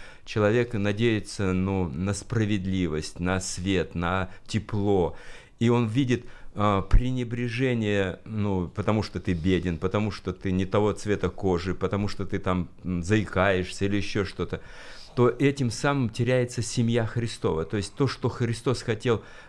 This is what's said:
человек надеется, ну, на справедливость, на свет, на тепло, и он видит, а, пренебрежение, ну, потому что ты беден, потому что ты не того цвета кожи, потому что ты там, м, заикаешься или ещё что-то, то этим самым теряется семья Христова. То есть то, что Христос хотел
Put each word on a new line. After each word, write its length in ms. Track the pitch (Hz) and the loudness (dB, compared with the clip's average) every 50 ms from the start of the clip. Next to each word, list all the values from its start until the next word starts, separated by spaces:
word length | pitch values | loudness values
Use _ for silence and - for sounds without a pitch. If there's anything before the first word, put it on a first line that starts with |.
| - - - - - | -14 -16 -18 -18 -16
человек 480 | - - 110 107 104 110 123 117 117 - | -4 0 2 4 4 6 4 2 2 0
надеется, 800 | 107 101 101 104 104 117 120 110 104 95 - - - 101 95 92 | 0 0 0 2 2 4 4 4 2 0 -4 -4 -2 0 2 2
ну, 340 | 92 92 98 98 95 92 82 | 2 2 2 2 0 0 0
на 240 | 67 76 92 98 98 | -2 -2 -2 -2 -2
справедливость, 1080 | - - - - 113 110 101 107 101 90 95 95 95 92 80 76 76 78 - - - | -4 -4 -4 0 0 2 2 2 0 0 0 0 0 0 0 0 -2 -4 -6 -6 -4
на 200 | 87 90 92 90 | -2 0 0 0
свет, 560 | 90 - - - 90 98 95 90 80 - - | -2 -4 -6 -4 0 2 2 2 0 0 -2
на 340 | 85 85 85 92 95 92 92 - - - - | -2 0 0 0 0 -2 -4 -8 -14 -12 -4
тепло, 680 | - 110 107 - - 104 101 104 101 95 85 73 - - - - - - - - - - | -2 -2 -2 -2 -2 0 2 4 4 4 4 2 0 -6 -12 -14 -14 -14 -16 -20 -6 0
и 100 | 117 117 | 2 4
он 180 | 120 120 120 110 | 4 4 2 2
видит, 380 | 107 131 143 123 123 117 117 - - - - - - | 2 0 2 2 0 -2 -2 -8 -14 -14 -14 -12 -4
а, 280 | 104 101 104 101 98 | 0 2 2 4 2
пренебрежение, 1400 | 95 - - - 127 127 127 127 123 110 120 120 123 120 110 120 135 127 123 117 110 104 104 101 98 92 85 - - | 2 6 6 6 6 6 0 -2 -2 -4 -4 -4 -4 -4 -2 0 0 0 2 2 2 2 2 2 2 0 -2 -6 -10
ну, 420 | - 110 107 101 104 98 92 87 85 - | -8 -4 -2 0 0 0 0 -2 -2 -4
потому 280 | - 101 - 107 110 98 | -2 0 2 2 2 0
что 160 | - - 87 | -2 -4 -6
ты 120 | - - 90 | -2 -2 -2
беден, 440 | 85 78 95 92 87 73 90 85 78 | 0 2 2 2 2 2 0 -2 -2
потому 340 | - 92 92 104 107 107 | -2 0 0 0 0 -2
что 220 | 98 - - 95 90 | -4 -6 -6 -8 -8
ты 180 | - - 98 | -4 -4 -2
не 140 | 92 92 95 | 0 0 0
того 260 | 90 - 104 104 104 | 0 2 2 2 2
цвета 380 | 95 - - 107 101 95 - 87 | 0 -2 -2 -2 -2 0 0 -2
кожи, 440 | - - - 95 90 85 85 95 90 | -4 -2 0 0 0 0 0 -2 -2
потому 360 | - 92 95 104 117 104 85 | -2 -2 -2 0 0 0 -2
что 160 | - - 98 | -2 -4 -4
ты 140 | 87 - 95 | -4 -4 -2
там, 280 | - 98 90 92 85 - - - - | -2 0 0 0 -2 -4 -8 -10 -6
м, 180 | 87 90 87 85 | -4 -4 -2 0
заикаешься 800 | 82 110 110 98 - - 95 92 101 95 92 92 - - - 98 | 2 2 2 2 0 0 2 2 4 2 2 0 -4 -4 -4 -2
или 100 | 98 101 | 0 0
ещё 300 | 101 95 - - 107 95 | 0 -2 0 0 -2 -2
что-то, 340 | 92 - - 87 - - - - - - - - - - - - - - | -2 -2 -6 -6 -4 -4 -8 -10 -12 -16 -16 -16 -16 -16 -16 -16 -8 2
то 140 | - 120 120 | 4 4 4
этим 420 | - - 139 143 139 - 131 117 | 4 4 2 2 2 2 -2 -2
самым 380 | 110 - - 143 143 139 127 110 | -2 0 0 0 2 2 0 -2
теряется 520 | - - 120 117 127 127 123 123 - - | 0 0 0 2 2 2 2 0 -2 -4
семья 440 | 113 - - 127 117 113 117 120 110 | -4 -2 0 0 2 2 2 2 0
Христова. 580 | 110 - 120 117 110 - - - 107 85 80 82 | 0 -2 -2 -2 -2 -6 -2 -2 0 0 0 -2
То 140 | - - 104 | -2 -2 -4
есть 180 | 98 - - | -4 -4 -2
то, 120 | - 139 123 | 0 0 0
что 200 | - - - 123 | 0 -2 -2 -4
Христос 520 | - - 123 117 113 - - 139 127 - | -2 0 -2 -2 -2 -2 -2 -2 -2 -2
хотел 400 | - - 110 - - 127 113 104 - - - - - | -2 -4 -4 -2 2 0 0 0 0 -8 -18 -20 -20